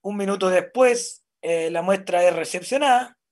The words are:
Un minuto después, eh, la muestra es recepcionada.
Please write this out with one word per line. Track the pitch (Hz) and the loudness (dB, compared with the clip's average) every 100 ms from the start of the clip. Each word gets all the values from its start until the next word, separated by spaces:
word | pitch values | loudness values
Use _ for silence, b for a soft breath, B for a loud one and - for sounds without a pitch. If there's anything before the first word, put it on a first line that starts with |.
Un | 196 202 | -8 -6
minuto | 196 196 190 | -4 -2 0
después, | 185 180 247 254 233 - - _ _ | 0 0 2 2 2 -6 -16 _ _
eh, | 165 170 165 | -4 -2 -2
la | 170 | -4
muestra | 175 190 190 175 | -2 -2 0 2
es | 180 | 2
recepcionada. | 170 156 185 175 269 294 247 247 _ _ | 2 -6 -8 -4 0 2 2 0 _ _